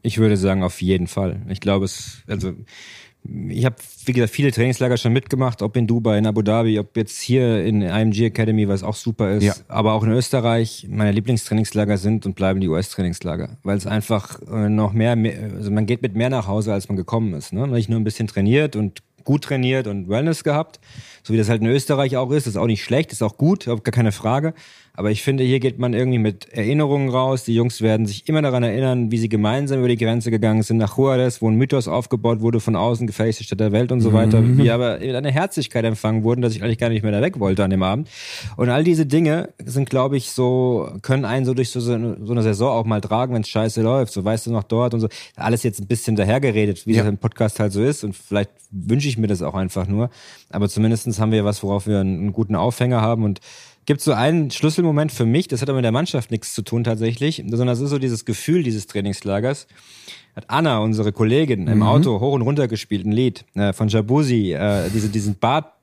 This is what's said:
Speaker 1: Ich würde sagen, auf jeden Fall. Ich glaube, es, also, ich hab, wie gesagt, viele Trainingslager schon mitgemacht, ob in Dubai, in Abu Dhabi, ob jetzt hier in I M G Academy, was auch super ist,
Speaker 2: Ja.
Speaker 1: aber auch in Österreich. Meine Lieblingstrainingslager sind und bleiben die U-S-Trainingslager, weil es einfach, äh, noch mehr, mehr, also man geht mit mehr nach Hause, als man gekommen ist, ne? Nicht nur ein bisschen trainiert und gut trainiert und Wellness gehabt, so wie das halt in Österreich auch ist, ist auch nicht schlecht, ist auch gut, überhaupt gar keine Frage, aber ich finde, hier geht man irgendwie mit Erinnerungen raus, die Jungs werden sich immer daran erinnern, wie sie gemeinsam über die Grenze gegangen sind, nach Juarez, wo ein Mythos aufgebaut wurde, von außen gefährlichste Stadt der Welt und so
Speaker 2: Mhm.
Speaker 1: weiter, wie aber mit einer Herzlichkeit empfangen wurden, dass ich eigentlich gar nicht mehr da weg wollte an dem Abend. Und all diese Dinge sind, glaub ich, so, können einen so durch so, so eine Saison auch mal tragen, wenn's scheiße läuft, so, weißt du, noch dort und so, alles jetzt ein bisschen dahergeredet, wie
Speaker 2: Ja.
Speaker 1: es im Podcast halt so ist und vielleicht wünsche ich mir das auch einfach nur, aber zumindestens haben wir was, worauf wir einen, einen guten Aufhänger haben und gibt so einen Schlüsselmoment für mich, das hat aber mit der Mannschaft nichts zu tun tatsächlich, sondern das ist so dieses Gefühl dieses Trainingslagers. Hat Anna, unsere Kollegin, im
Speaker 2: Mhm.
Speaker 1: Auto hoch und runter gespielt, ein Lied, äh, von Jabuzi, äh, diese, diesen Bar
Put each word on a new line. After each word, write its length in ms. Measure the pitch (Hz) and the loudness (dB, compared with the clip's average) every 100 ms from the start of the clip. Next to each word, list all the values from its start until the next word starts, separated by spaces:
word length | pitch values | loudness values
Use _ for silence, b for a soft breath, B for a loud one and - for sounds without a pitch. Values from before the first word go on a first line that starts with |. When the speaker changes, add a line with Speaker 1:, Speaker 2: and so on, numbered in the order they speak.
Speaker 1:
Ich 120 | - 110 | -2 2
würde 180 | 110 | 2
sagen, 280 | 101 95 95 | 4 2 2
auf 180 | 90 - | -2 -2
jeden 260 | 90 92 87 | 0 2 0
Fall. 360 | - 92 95 - | -2 -2 -4 -8
Ich 140 | 95 | -4
glaube, 240 | 101 98 | 0 0
es, 380 | 95 - - - - | 0 -6 -14 -18 -10
also, 240 | 101 92 - 110 B B B B _ - - 92 | -6 -6 -8 -18 B B B B _ -14 -10 -8
ich 160 | - | -2
hab, 140 | 117 117 - - | -2 -2 -20 -8
wie 80 | - | -2
gesagt, 220 | 123 113 | 0 0
viele 180 | - 143 | 2 0
Trainingslager 460 | 113 123 123 127 120 | 2 0 2 0 2
schon 160 | 117 | 2
mitgemacht, 480 | 123 - 131 127 117 | 0 0 0 0 -2
ob 160 | 107 123 | -2 0
in 100 | 110 | 0
Dubai, 300 | 117 113 104 | 2 2 2
in 100 | 107 | 2
Abu 140 | 110 | 2
Dhabi, 360 | 104 113 113 104 | 2 2 2 0
ob 200 | 101 117 | -2 -4
jetzt 240 | 107 - | -4 -6
hier 420 | - 127 123 110 | 0 2 4 2
in 180 | 92 107 | 2 0
I 40 | |
M 260 | 92 104 110 | 0 2 2
G 140 | 104 | 2
Academy, 420 | 117 107 110 107 101 | 0 0 0 2 0
was 160 | 98 | 0
auch 120 | 92 | -4
super 360 | 107 120 107 101 | -6 -6 -2 0
ist, 120 | 104 | 2
Speaker 2:
Ja. 100 | 104 95 - | 2 0 -6
Speaker 1:
aber 240 | - 110 | 0 2
auch 100 | 110 | 2
in 80 | 110 | 2
Österreich. 760 | 120 123 135 117 117 113 - - | 0 0 0 2 0 0 -6 -8
Meine 240 | 104 104 | 0 2
Lieblingstrainingslager 840 | 104 110 117 - 110 107 107 104 101 | 2 0 -2 0 -2 0 0 0 0
sind 280 | 101 110 | 0 -2
und 100 | 98 | -4
bleiben 240 | 92 95 95 | -2 0 0
die 80 | 92 | 0
U-S-Trainingslager, 920 | 80 98 - 87 85 87 82 80 - | 0 -2 -4 -4 -4 -6 -6 -8 -8
weil 140 | 95 101 | -4 -4
es 100 | 95 | -2
einfach, 540 | 107 - 110 - - - | -4 -2 -4 -4 -18 -8
äh, 160 | 110 104 | -2 0
noch 240 | 107 104 | 2 2
mehr, 240 | 110 113 | 2 2
mehr, 200 | 117 110 - 107 | 2 0 -2 -10
also 160 | 92 101 | -8 -2
man 140 | 104 | -2
geht 160 | 104 120 | 0 -2
mit 160 | 123 101 | -2 -2
mehr 120 | 123 | -2
nach 180 | 131 95 | -2 -2
Hause, 260 | 104 107 | -2 -2
als 160 | 101 - | -4 -4
man 80 | 98 | -6
gekommen 360 | 85 117 110 | -2 -2 -2
ist, 200 | 78 - | -4 -6
ne? 120 | 95 139 | -4 -2
Nicht 180 | 120 101 | -2 0
nur 80 | 113 | 0
ein 60 | |
bisschen 240 | 107 - 110 | -2 -2 -4
trainiert 480 | - 98 135 151 | 0 2 4 2
und 240 | 107 104 - _ _ | -2 -4 -6 _ _
gut 220 | - 143 | -2 0
trainiert 420 | - 135 127 131 113 | 0 -2 0 0 -2
und 220 | 98 90 | -6 -2
Wellness 340 | 110 160 156 | 0 0 -2
gehabt, 380 | 156 147 160 - B B B B | 0 -2 -4 -12 B B B B
so 100 | - | -2
wie 40 | 113 | 0
das 100 | 107 | 2
halt 140 | 117 | 2
in 60 | 113 | 2
Österreich 500 | 135 131 139 135 127 | 2 2 0 2 0
auch 120 | 127 | 0
ist, 140 | 147 | 0
ist 120 | 120 95 | 0 0
auch 100 | 117 | 0
nicht 160 | 110 | 0
schlecht, 300 | - 127 165 | 0 0 0
ist 100 | - | -2
auch 140 | 107 - | -4 2
gut, 300 | 151 196 - | 2 2 -2
überhaupt 180 | 117 | -4
gar 80 | - | -2
keine 180 | 120 110 | 2 0
Frage, 420 | 98 107 131 160 160 B B B | 0 -2 0 -2 -6 B B B
aber 140 | - 101 | -4 -2
ich 140 | 107 | 0
finde, 200 | - 135 | 0 0
hier 140 | 127 131 | 2 2
geht 180 | 123 120 | 0 -2
man 140 | 123 | -2
irgendwie 260 | 113 127 123 | 0 2 2
mit 300 | 110 92 - | 0 -2 -10
Erinnerungen 580 | 113 107 147 147 143 135 | -4 0 2 2 0 0
raus, 360 | 127 131 131 | 0 0 -2
die 100 | - | 0
Jungs 260 | 113 120 - | 2 0 0
werden 240 | 110 110 | 2 2
sich 220 | 107 101 - | 0 -4 -2
immer 140 | 156 | 0
daran 180 | 143 127 | 2 2
erinnern, 480 | 120 110 131 127 117 | 0 0 0 0 0
wie 60 | 113 | 0
sie 120 | 113 | 0
gemeinsam 500 | 107 107 131 139 135 | 2 2 0 0 0
über 80 | 123 | 2
die 80 | |
Grenze 340 | 117 113 117 117 | 2 2 0 0
gegangen 320 | 113 110 110 | 2 2 2
sind, 160 | 104 113 | 2 2
nach 200 | 107 - | 2 2
Juarez, 440 | 135 127 127 113 | 2 4 0 0
wo 80 | 113 | 2
ein 60 | |
Mythos 320 | 110 127 139 110 | 2 2 0 0
aufgebaut 540 | 101 120 120 117 113 | -2 -2 0 0 2
wurde, 180 | 117 117 | 0 0
von 160 | - | 0
außen 320 | 92 110 117 117 | 0 0 0 -4
gefährlichste 380 | 101 110 107 | -2 -2 -2
Stadt 160 | 104 98 | -6 -2
der 100 | 107 | 0
Welt 220 | 107 123 | 2 2
und 80 | 127 | 2
so 80 | 113 | 4
Speaker 2:
Mhm. 40 | |
Speaker 1:
weiter, 300 | 107 110 113 117 127 | 4 6 4 6 6
wie 120 | 127 | 4
aber 300 | 117 120 80 | 4 0 -2
mit 160 | 120 | -4
einer 160 | 127 143 | -2 0
Herzlichkeit 540 | 135 196 - 131 120 | 0 0 -2 -2 0
empfangen 380 | 113 110 110 113 | 0 0 0 0
wurden, 180 | 110 120 | 0 2
dass 120 | 120 | 0
ich 80 | 110 | -2
eigentlich 160 | 110 113 | -2 0
gar 120 | 120 | 0
nicht 120 | 110 | 0
mehr 120 | 107 | 0
da 80 | 104 | 0
weg 180 | 156 180 | 0 0
wollte 240 | 98 95 | 0 2
an 60 | 98 | 2
dem 120 | 95 | 2
Abend. 280 | 92 113 156 B B B B - | 0 -2 -6 B B B B -2
Und 120 | 120 | 0
all 140 | 131 | 2
diese 220 | 165 160 | 2 2
Dinge 440 | 147 156 160 160 - - | 2 2 2 0 -4 -12
sind, 260 | - 127 135 | -6 -4 0
glaub 220 | 131 135 | 0 0
ich, 180 | 139 - | -2 -4
so, 600 | - 127 127 127 113 67 98 | -2 0 2 2 0 -4 -8
können 220 | - 131 | -2 -2
einen 200 | 110 131 | 0 -2
so 80 | 127 | 0
durch 160 | 127 117 | 0 -2
so, 100 | 127 | -4
so 140 | 120 | -2
eine 500 | 117 117 87 104 120 | -2 -4 -6 -4 0
Saison 260 | 110 101 127 113 | 0 2 0 0
auch 80 | |
mal 140 | 110 107 | 0 -2
tragen, 340 | 95 110 127 | 0 -2 0
wenn's 140 | 120 104 | -2 -2
scheiße 320 | 110 110 117 | -2 -2 0
läuft, 300 | 113 135 117 | 2 2 0
so, 120 | 101 | -2
weißt 220 | 98 110 117 | -2 -2 -2
du, 40 | |
noch 120 | 113 | -4
dort 300 | 98 113 123 | -2 0 0
und 60 | 113 | 0
so, 80 | 110 B B - | -2 B B -6
alles 260 | 107 117 | -2 0
jetzt 160 | 123 - | -2 -4
ein 80 | 101 | -4
bisschen 300 | 110 - 107 | -4 0 0
dahergeredet, 680 | 98 127 139 107 104 90 | 2 2 2 2 0 -2
wie 80 | - | 0
Speaker 2:
Ja. 80 | 110 | 2
Speaker 1:
es 40 | 104 | 2
im 100 | 101 | 0
Podcast 420 | 113 - 110 - | -4 0 -2 0
halt 100 | 107 | -2
so 100 | 98 | 0
ist 220 | 127 147 | 0 -2
und 120 | 104 | -6
vielleicht 360 | - - 101 101 _ _ | -10 -4 -2 -2 _ _
wünsche 380 | 98 90 127 147 | -10 0 0 0
ich 100 | 110 | -2
mir 100 | 107 | 0
das 140 | 95 | 0
auch 120 | 71 | -2
einfach 320 | 95 92 98 92 | -4 -4 -4 -2
nur, 220 | 101 120 B B B B | -2 -2 B B B B
aber 180 | 95 101 | -2 -2
zumindestens 500 | - 110 113 120 104 | 2 2 2 -2 -2
haben 120 | 110 | 2
wir 140 | 110 | 2
was, 160 | 104 104 | 2 -2
worauf 240 | 98 101 107 | -2 -2 0
wir 120 | 101 | 0
einen, 180 | 95 87 | 0 -2
einen 140 | 101 | -2
guten 220 | 101 104 | -2 0
Aufhänger 460 | 101 113 - 123 120 | 0 0 0 0 2
haben 220 | 110 113 | 2 2
und 160 | 107 95 B B B B | 0 -2 B B B B
gibt 160 | - 147 | -2 0
so 120 | 156 | 2
einen 360 | 113 135 165 143 | 2 2 2 0
Schlüsselmoment 600 | - 151 156 170 147 151 | 0 0 2 2 2 -2
für 140 | - | 0
mich, 220 | 113 139 185 | 2 2 0
das 120 | - | -4
hat 80 | 135 | -2
aber 60 | 135 | 0
mit 60 | |
der 60 | 120 | 2
Mannschaft 400 | 123 175 139 - | 0 0 -4 -4
nichts 240 | 110 - | -6 -6
zu 80 | - | -10
tun 200 | 95 117 | -4 -2
tatsächlich, 600 | 117 110 113 120 147 156 98 | -2 0 -2 -2 -4 -4 -4
sondern 200 | 117 123 | -2 0
das 140 | 120 | 0
ist 80 | 143 | -2
so 80 | 143 | -2
dieses 240 | 131 113 | -2 -4
Gefühl 380 | - 107 - 175 | -4 -6 0 0
dieses 240 | 135 107 - | 0 -4 -4
Trainingslagers. 800 | 104 98 95 101 98 123 143 - B B B B B B | -4 -4 -4 -4 -2 -2 -4 -12 B B B B B B
Hat 100 | - - | -20 -2
Anna, 320 | 135 160 113 | 0 2 2
unsere 320 | 110 110 104 | 0 0 0
Kollegin, 560 | 98 110 135 156 107 82 | 2 2 2 2 0 2
im 120 | 107 | 2
Speaker 2:
Mhm. 40 | |
Speaker 1:
Auto 360 | 107 143 143 104 | 6 4 4 2
hoch 100 | 131 | 0
und 80 | 139 | 0
runter 260 | 120 143 127 | 0 0 0
gespielt, 360 | 110 - 101 | -2 -4 -4
ein 60 | 98 | 0
Lied, 340 | 107 127 - - | 2 0 -2 -10
äh, 180 | 95 101 | -2 0
von 160 | - 110 | 2 2
Jabuzi, 640 | 110 104 139 143 120 95 | 2 2 2 4 2 0
äh, 360 | 76 104 101 87 | 0 0 0 0
diese, 180 | 110 104 | -2 -2
diesen 280 | 107 104 95 | -2 -2 0
Bar 360 | 113 147 - _ | 0 0 -4 _